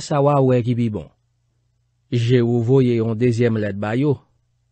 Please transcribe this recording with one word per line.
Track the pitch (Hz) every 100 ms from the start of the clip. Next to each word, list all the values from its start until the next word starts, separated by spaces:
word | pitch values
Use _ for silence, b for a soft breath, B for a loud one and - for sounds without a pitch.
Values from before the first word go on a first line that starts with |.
sa | - 147
w'a | 143 143
wè | 131 127 117
ki | 120
pi | 117
bon." | 104 71 _ _ _ _ _ _ _ _ _ _ 123
jewou | 117 127 117 120
voye | 113 135 123 117
yon | 110 110
dezyèm | 123 113 120 110
lèt | 104 98
ba | 104 120
yo. | 147 131 - _ _ _ _